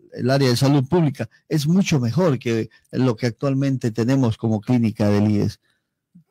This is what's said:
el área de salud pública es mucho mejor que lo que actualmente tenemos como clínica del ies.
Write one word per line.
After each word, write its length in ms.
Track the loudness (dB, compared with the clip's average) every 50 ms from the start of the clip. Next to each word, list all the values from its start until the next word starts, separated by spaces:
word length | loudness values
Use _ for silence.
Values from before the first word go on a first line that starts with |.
| _ -18 -12
el 160 | -6 -2 0
área 200 | 2 2 2 2
de 60 | 2
salud 320 | 2 2 2 2 2 0
pública 420 | 0 0 0 0 0 -2 -4 -10 -12 _ _ _ -4
es 160 | -4 -2 0
mucho 340 | 0 0 0 2 2 0 0
mejor 380 | 0 0 0 0 2 2 0
que 320 | 0 -2 -2 -2 -2 -2 -6 _ -20 _ -10
lo 240 | -4 -2 0 0 0
que 100 | 0 -2
actualmente 640 | -4 -4 -2 -4 -2 -2 0 -2 -2 -2 -2 -4 -4
tenemos 480 | -2 -2 0 0 2 2 2 0 0
como 240 | -2 -2 -2 -2 -2
clínica 480 | -2 0 0 2 2 0 0 0 0 2
del 220 | 2 2 2 2
ies. 280 | 2 0 -2 -2 -6 _ _ _ _ _ _ _ _ _ _ _ _ -20 _ _